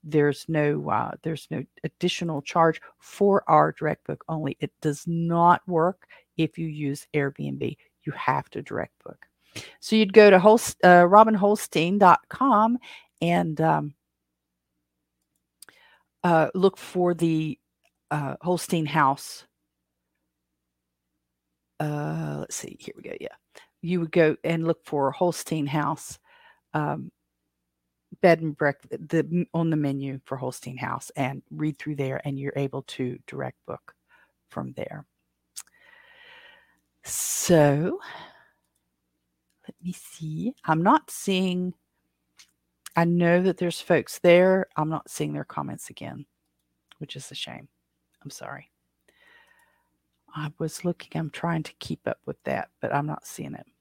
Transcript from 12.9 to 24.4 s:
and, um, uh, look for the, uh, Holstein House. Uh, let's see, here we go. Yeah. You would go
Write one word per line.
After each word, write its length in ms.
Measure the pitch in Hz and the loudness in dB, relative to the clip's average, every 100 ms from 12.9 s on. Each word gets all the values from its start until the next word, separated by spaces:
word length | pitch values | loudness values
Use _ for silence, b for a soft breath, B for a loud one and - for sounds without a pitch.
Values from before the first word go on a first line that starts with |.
| B B _ | B B _
and, 400 | 170 175 170 151 | 0 0 0 0
um, 340 | 160 156 147 - _ _ _ _ _ _ _ _ _ _ _ _ _ _ _ _ - b b b b _ | 0 0 -2 -12 _ _ _ _ _ _ _ _ _ _ _ _ _ _ _ _ -20 b b b b _
uh, 240 | 180 165 156 | 2 4 2
look 240 | 190 190 - | 2 2 0
for 340 | - 185 180 | -10 -2 0
the, 460 | 170 170 160 156 - _ _ _ _ _ | 2 0 0 -2 -8 _ _ _ _ _
uh, 260 | 147 143 135 | -6 -6 -8
Holstein 460 | 180 180 - 170 151 | -4 -4 -2 -2 0
House. 600 | 151 139 139 - - - _ _ _ _ _ _ _ _ _ _ _ _ _ _ _ _ _ _ _ _ _ _ _ | 2 2 0 -8 -18 -20 _ _ _ _ _ _ _ _ _ _ _ _ _ _ _ _ _ _ _ _ _ _ _
Uh, 600 | 151 147 147 160 156 147 | -6 -4 -6 -6 -8 -8
let's 160 | - - | -10 -12
see, 220 | - - | -14 -16
here 140 | - - | -18 -16
we 60 | |
go. 120 | - - | -16 -14
Yeah. 160 | - - _ b b _ | -14 -18 _ b b _
You 180 | 165 180 | -4 -4
would 100 | 160 | 0
go 260 | 175 156 - | 4 4 4